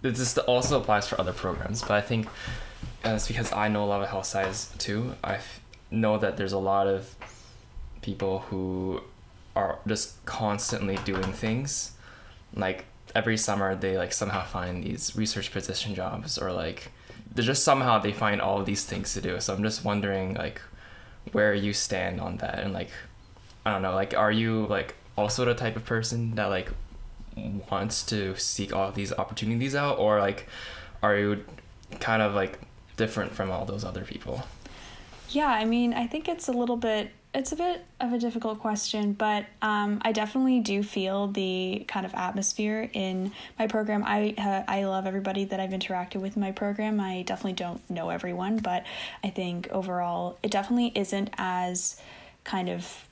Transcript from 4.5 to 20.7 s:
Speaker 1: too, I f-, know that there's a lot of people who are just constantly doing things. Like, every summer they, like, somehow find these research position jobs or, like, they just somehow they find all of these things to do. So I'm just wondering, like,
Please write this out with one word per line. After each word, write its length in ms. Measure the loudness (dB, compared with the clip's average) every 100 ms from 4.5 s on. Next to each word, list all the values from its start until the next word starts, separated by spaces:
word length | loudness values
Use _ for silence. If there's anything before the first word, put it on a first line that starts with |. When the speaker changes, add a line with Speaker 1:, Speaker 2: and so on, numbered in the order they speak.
| -2 -6 -6
Speaker 1:
too, 380 | -2 0 -2 -4
I 120 | -4 -4
f-, 260 | -4 -14 -18 -20 -4
know 280 | 2 4 4
that 200 | 2 0
there's 140 | 0
a 80 | 2
lot 280 | 4 4 6
of 280 | 4 0 -14 -16 -16 -20 -20 -16 -12 -12 -10
people 380 | -8 -2 0 -2 -2
who 520 | -4 -2 0 -2 -2 -6 -20 -20 -20 -4 0
are 240 | 0 0 -2
just 360 | 0 -2 -6 -8
constantly 720 | -2 0 2 0 0 0 0
doing 340 | 0 0 0
things. 600 | 0 0 0 0 -2 -4 -10 -20 -20 -20 -20 -12
Like, 320 | -4 -2 -2 -8 -18 -2 0
every 220 | 2 2
summer 380 | 2 2 2 2
they, 220 | 0 0
like, 140 | 0
somehow 320 | 0 0 -2
find 400 | -2 -4 -4 -4
these 320 | -4 -4 -4 0
research 360 | -2 0 -4
position 440 | -6 -4 -4 -4 -4
jobs 420 | -4 -4 -6 -4
or, 140 | -2
like, 400 | -2 -4 -6 -12 -18 -20 -18 -8
they 100 | 0
just 200 | 2 4
somehow 360 | 6 6 8 6
they 120 | 4
find 300 | 0 2 2
all 180 | 2 2
of 60 | 2
these 180 | -2
things 300 | -2 -4 -4
to 80 | -2
do. 180 | -2 -2
So 140 | -2
I'm 100 | 0
just 220 | 0 0 0
wondering, 480 | 2 2 0 0
like, 280 | -2 -4 -6 -14